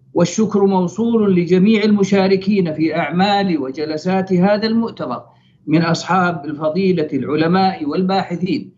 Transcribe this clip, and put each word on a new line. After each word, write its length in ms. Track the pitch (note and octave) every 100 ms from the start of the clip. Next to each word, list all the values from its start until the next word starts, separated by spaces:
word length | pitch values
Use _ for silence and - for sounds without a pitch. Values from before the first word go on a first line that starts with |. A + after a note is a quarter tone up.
| _
والشكر 520 | E3+ E3+ - G#3+ G3+ G3
موصول 720 | F#3 E3+ - A#3 A3+ G3 F3
لجميع 480 | E3 F#3 G#3 G#3+
المشاركين 920 | G#3 G3+ F#3+ G3 F#3+ F#3+ G#3 G3+ E3
في 220 | D3+ D#3+ D#3+
أعمال 640 | D3 F3 G3+ G3+ G3 D3+
وجلسات 760 | C3 D3+ D#3 D#3 F#3 F#3+ F#3
هذا 340 | F3+ G3 G#3 A3
المؤتمر 540 | A3+ A#3 - D3+ - - _ _ _ -
من 140 | D#3+
أصحاب 640 | E3+ - - F#3+ F3+ - D3+
الفضيلة 640 | D3 D#3 F3 F#3+ E3 D3
العلماء 720 | C3+ A#2+ D#3 E3 F#3+ F#3+ F3 D3
والباحثين، 880 | E3+ F#3 F#3+ F3 E3 F3+ B2 -